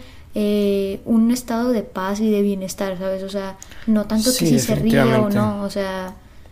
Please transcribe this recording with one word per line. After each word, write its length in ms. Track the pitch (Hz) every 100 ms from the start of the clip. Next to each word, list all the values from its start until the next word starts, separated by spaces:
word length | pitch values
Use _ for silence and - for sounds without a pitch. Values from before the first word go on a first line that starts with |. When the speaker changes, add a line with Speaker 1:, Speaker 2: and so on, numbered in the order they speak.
| - - - 214
Speaker 1:
eh, 680 | 208 208 202 196 196 196 -
un 260 | 226 226
estado 400 | 247 - 226 247
de 100 | 233
paz 380 | 196 - 190 202
y 100 | 220
de 140 | 208
bienestar, 520 | 202 196 185 - 196 180
¿sabes? 240 | 190 190
O 60 | 196
sea, 260 | 196 190 190 - - -
no 180 | 214 202
tanto 240 | 220 220
que 60 | 254
Speaker 2:
Sí, 80 | 170
Speaker 1:
si 140 | 240
se 160 | - 214
ríe 240 | 214 -
o 40 | 135
Speaker 2:
definitivamente. 300 | 214 208 202
Speaker 1:
no, 280 | 208 202
o 60 | 202
sea... 420 | 202 196 190 185 196 - - -